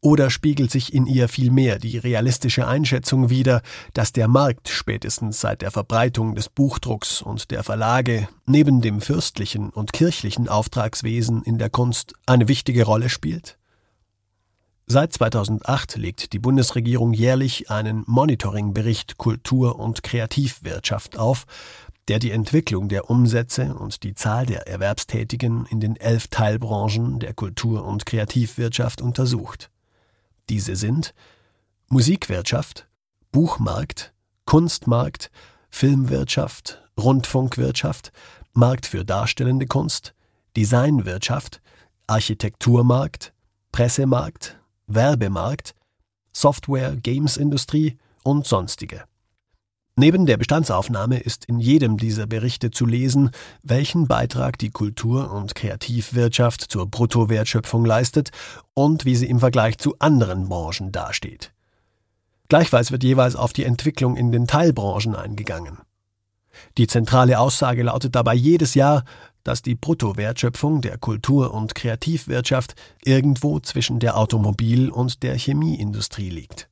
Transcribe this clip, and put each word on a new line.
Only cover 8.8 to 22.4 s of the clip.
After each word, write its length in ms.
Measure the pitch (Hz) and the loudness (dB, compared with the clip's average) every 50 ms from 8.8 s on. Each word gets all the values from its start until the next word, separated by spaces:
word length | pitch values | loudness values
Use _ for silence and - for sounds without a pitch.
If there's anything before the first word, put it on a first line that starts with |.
dem 200 | 113 113 104 104 | 4 2 -2 -2
fürstlichen 680 | 107 - 143 165 160 - - - 101 - - 104 104 98 | -2 -2 -2 -2 -2 -4 -4 -6 -8 -6 -4 -6 -6 -6
und 220 | - 107 104 101 - | -6 -8 -8 -6 0
kirchlichen 540 | - 160 175 160 - - 104 101 - 120 | 0 0 0 0 -2 -6 -6 -4 -4 -2
Auftragswesen 920 | 120 - 107 110 - - 127 107 110 - - - 113 113 120 113 117 117 113 | 0 0 -2 -2 -2 -4 -4 -4 -4 -4 -4 -4 -2 -2 0 0 0 0 -2
in 160 | - - 117 | 0 -2 -2
der 140 | 113 113 110 | -2 -2 -2
Kunst 420 | - - 123 123 117 - - - - _ _ | 0 0 0 0 0 -2 -6 -8 -14 _ _
eine 200 | - 127 123 117 | 2 4 4 6
wichtige 380 | 104 135 120 - - 123 120 113 | 4 2 0 0 0 2 2 4
Rolle 240 | 107 107 110 120 127 | 4 2 0 0 -2
spielt? 480 | - - - 156 165 170 - - - _ _ _ _ _ _ _ _ _ _ _ _ _ _ _ _ _ _ _ _ _ _ _ _ _ _ | -4 -4 -6 -8 -8 -8 -10 -16 -20 _ _ _ _ _ _ _ _ _ _ _ _ _ _ _ _ _ _ _ _ _ _ _ _ _ _
Seit 260 | _ 120 135 151 165 | _ 2 2 2 2
zweitausendacht 840 | - - 120 113 120 113 101 104 110 104 - - 131 127 - - - | 0 0 0 0 2 0 0 0 -2 -4 -2 -2 -2 -2 -4 -6 -8
legt 380 | 110 107 87 101 - - - - | -6 -6 -6 -6 -8 -10 -8 -8
die 60 | 101 | -4
Bundesregierung 720 | 110 127 135 135 123 120 - 123 117 120 120 120 117 117 | 0 2 2 4 2 2 0 -2 0 0 0 2 2 2
jährlich 600 | 117 110 120 123 131 131 135 127 127 - - - | 2 2 4 2 4 2 0 0 -2 -6 -6 -4
einen 320 | 110 107 107 107 110 110 107 | -4 -4 -2 -2 -4 -4 -2
Monitoringbericht 1120 | - 113 127 139 156 131 - - 98 101 104 104 104 98 107 107 117 110 - - - - | 0 2 2 4 4 2 0 -2 -6 -4 -2 -4 -2 -2 -2 0 0 -2 -2 -4 -12 -14
Kultur- 640 | _ - 117 113 - _ - 135 131 127 120 117 - | _ -2 -2 -2 -2 _ -2 0 2 2 0 0 -2
und 240 | 107 107 113 - - | -6 -6 -6 -6 -8
Kreativwirtschaft 1120 | - - 120 113 110 - 143 143 127 - - - 85 85 - - - 107 107 - - - | -6 -4 -4 -4 -4 -2 -2 -2 -2 -4 -6 -8 -10 -10 -8 -6 -6 -4 -4 -6 -8 -6
auf, 280 | - 110 113 135 127 - _ - - - - - - - - - _ _ - | -2 0 0 0 0 -4 _ -18 -20 -20 -20 -20 -20 -20 -20 -20 _ _ -2
der 100 | 104 113 | -2 -2
die 100 | 120 120 | -2 -2
Entwicklung 600 | 104 110 | -2 -2